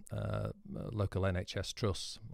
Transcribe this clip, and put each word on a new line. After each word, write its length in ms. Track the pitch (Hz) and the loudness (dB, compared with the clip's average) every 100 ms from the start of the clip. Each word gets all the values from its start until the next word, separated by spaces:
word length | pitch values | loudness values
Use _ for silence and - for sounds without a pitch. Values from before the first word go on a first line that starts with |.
| - | -4
uh, 20 | 107 | -2
uh, 340 | 104 104 104 - - - 101 | 0 0 0 -4 -6 -6 -2
local 340 | 104 98 92 95 | 2 2 4 4
N 120 | 90 | 2
H 180 | - 101 | 0 -2
S 140 | - | -4
trusts. 480 | - 107 - - - 110 | 0 2 2 -4 -8 -8